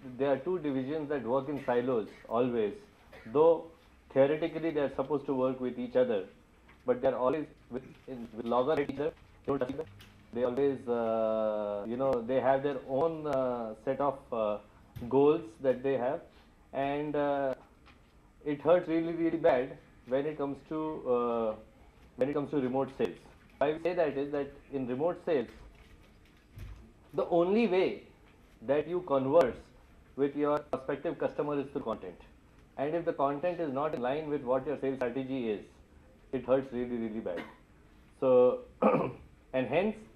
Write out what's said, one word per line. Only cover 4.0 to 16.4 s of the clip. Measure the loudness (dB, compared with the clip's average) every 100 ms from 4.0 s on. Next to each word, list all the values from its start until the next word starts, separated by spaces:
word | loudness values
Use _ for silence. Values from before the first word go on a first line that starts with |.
| -2
theoretically | 4 4 4 -2 -2 -2
they | 0
are | -2 -2
supposed | -2 -2 -2
to |
work | 0 0 0
with | -4 -4
each | 0 2
other, | 2 2 -4 -14 -20 -20 -20 -10 -2
but | 2
they | 2
are | 2
always | 0 0 -4 -12 -12
with, | -12 -12 -20 -14
in, | -12 -12
with | -8 -2
logger | 0 2 0
at | -2
each | -4
other. | -6 -6 -20 -12
They | -4
don't | -2
touch | -2
each | -6
other. | -10 -14 -20 -20 -10
They | -2
always, | -2 2 0 0 -2
uh, | -2 0 0 2 2 0 0 -2 -4 -4
you | -2
know, | 0 0 0
they | 0
have | 2 2
their | 0 -4 -2
own, | 0 0 -2 -2
uh, | -2 0 -2 -6 -6
set | -4 0
of, | 0 -2 -6
uh, | -2 0 -2 -8 -20 -18 -12 2
goals | 6 6 4 -2 -4
that | 0 0
they | 0 0
have, | 0 -4 -8 -20